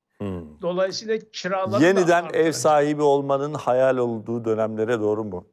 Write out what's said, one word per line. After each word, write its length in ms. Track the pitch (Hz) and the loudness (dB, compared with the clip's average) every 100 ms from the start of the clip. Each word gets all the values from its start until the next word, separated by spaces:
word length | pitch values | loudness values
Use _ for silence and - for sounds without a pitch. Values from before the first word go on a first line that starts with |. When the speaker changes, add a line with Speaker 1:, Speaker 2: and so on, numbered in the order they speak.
| _ - | _ -12
Speaker 1:
Hmm. 420 | 101 90 78 76 | -10 -10 -12 -10
Speaker 2:
Dolayısıyla 560 | 175 180 190 185 220 220 - | -6 -2 -4 -4 -6 -6 -8
kiraları 500 | - 180 190 196 202 | -10 -6 -4 -2 2
da 40 | 170 | 4
Speaker 1:
Yeniden 360 | 196 170 170 | 4 4 2
ev 40 | 165 | 0
Speaker 2:
arttıracak. 280 | 170 160 | 0 0
Speaker 1:
sahibi 480 | 127 156 151 147 147 | 2 2 4 2 2
olmanın 520 | 147 139 139 139 147 | 2 2 2 -2 -2
hayal 420 | 147 127 127 131 127 | -4 0 2 4 2
olduğu 480 | 120 113 107 117 | 0 -4 -6 -4
dönemlere 560 | 113 110 110 110 110 117 | -2 -2 -2 -2 -2 0
doğru 240 | 104 107 | 0 -2
mu 220 | 107 90 - | -4 -10 -12